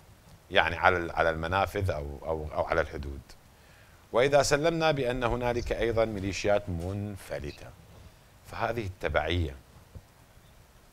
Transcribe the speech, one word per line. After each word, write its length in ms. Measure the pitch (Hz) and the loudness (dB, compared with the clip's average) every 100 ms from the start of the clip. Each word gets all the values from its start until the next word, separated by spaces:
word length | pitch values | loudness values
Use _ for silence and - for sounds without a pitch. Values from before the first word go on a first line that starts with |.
| - - - - - | -20 -20 -20 -20 2
يعني 240 | 92 80 82 | 2 4 4
على 220 | 87 90 | 6 6
ال-، 140 | 85 | 0
على 180 | 76 82 | 0 2
المنافذ 600 | 80 82 92 95 101 95 | 2 0 0 0 -2 -4
أو، 280 | 76 73 71 71 | -4 -6 -10 -6
أو، 220 | 80 76 | -6 -4
أو 100 | 80 | -4
على 180 | 80 80 | 0 0
الحدود، 400 | 78 78 71 67 - - - - - - - - - | 0 -4 -10 -12 -16 -20 -20 -20 -20 -20 -20 -20 -2
وإذا 320 | - 135 143 | 2 4 4
سلمنا 480 | 113 143 160 165 160 | 4 4 2 2 2
بأن 320 | 147 123 127 | 2 0 0
هنالك 480 | 120 120 123 120 - | 0 0 0 -2 -2
أيضًا 340 | 120 113 113 113 | -2 0 2 0
ميليشيات 640 | 104 95 92 101 101 101 | 0 -4 -2 2 2 0
منفلتة، 1000 | 85 87 101 104 101 - - 73 - 90 - - - - - - - - | -6 -4 -6 -6 -10 -10 -10 -8 -12 -18 -20 -20 -20 -20 -20 -20 -20 -16
فهذه 340 | 85 110 117 98 | -6 -4 -4 -6
التبعية 680 | - 80 76 78 87 78 65 - - - - - - - - - - - - - | -4 0 0 2 0 -2 -6 -18 -20 -20 -20 -20 -20 -20 -20 -20 -20 -20 -20 -20